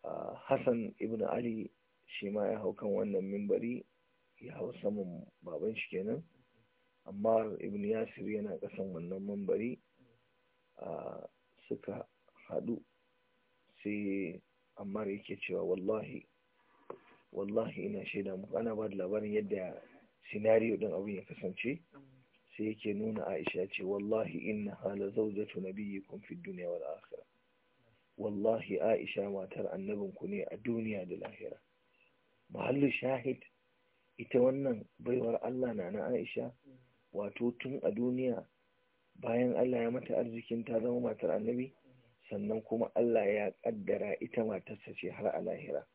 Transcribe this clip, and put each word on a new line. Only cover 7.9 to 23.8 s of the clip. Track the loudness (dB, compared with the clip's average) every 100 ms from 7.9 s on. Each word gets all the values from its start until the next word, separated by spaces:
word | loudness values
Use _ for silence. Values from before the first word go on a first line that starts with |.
| 2 0 -4 -4
yana | -2 -2 -4
ƙasan | -6 -4 -4
wannan | -4 -4 -4
minbari. | -4 -2 2 2 0 -4 _ _ -20 _ _ _ _ _ _ -12
A, | -8 -6 -6 -8 -12 _ _ _ -6
suka | -6 -4 -8 -10 _ _ _ -6
haɗu | -4 -2 -4 -6 _ _ _ _ _ _ _ _ _
sai | -2 0 2 0 0 -4 _ _ _ -10
Ammar | -6 -2 -2
yake | -4 -6 -6 -2
cewa | -2
wallahi, | 2 0 2 0 -2 -10 -14 _ _ _ _ _ _ -16 -16 -20 _
wallahi | -4 0 2 0 -4 -4
ina | -4 -4
shaida | -4 -4 -6
muku, | -4 -2
ana | 0
ba | -2 -2
da | -2
labarin | 0 0 2
yadda | 0 0 -2 -2 -8 -14 -20 -20 _ -8
scenario | 0 6 8 8 2
ɗin | 2
abin | 0 -2 -4
ya |
kasance. | -6 -6 -6 -2 -2 -2 -8 -20 -20 -20 _ _ _ -4
Sai | -4
yake | -2 -2
nuna | 0 0 -2 -2
Aisha | -2 -2 -2 -2
ce, | -2